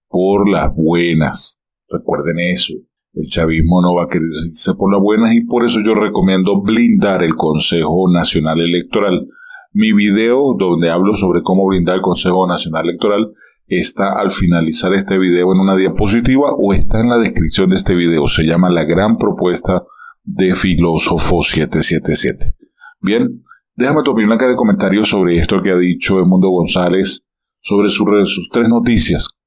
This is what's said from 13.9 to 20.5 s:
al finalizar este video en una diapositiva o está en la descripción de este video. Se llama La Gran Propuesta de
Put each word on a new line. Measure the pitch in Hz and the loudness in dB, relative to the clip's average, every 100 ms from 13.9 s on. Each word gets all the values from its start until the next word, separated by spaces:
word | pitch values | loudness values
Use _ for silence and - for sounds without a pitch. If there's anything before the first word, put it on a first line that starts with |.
| - 98 - | -4 -4 -2
al | 98 | -4
finalizar | - 87 85 80 80 92 98 | -2 0 0 0 -2 -2 -2
este | 98 98 | 0 0
video | 92 90 90 | 2 2 2
en | 95 | 2
una | 95 95 | 2 2
diapositiva | 92 80 101 117 123 135 143 - | 0 0 0 0 2 2 0 0
o | 202 | 0
está | - - 110 | 2 4 2
en | 120 | 2
la | 120 | 2
descripción | 107 - 80 - 92 | 0 0 -2 0 0
de | 95 | 0
este | 98 90 | 0 0
video. | 85 80 71 | 2 2 0
Se | - | 0
llama | 78 85 90 | 0 2 2
La | 85 | 0
Gran | 76 87 107 113 | 0 0 0 0
Propuesta | 104 87 90 87 - 90 - - - _ | -2 -2 -2 -2 -2 -4 -4 -20 -20 _
de | - - 92 | -14 -2 0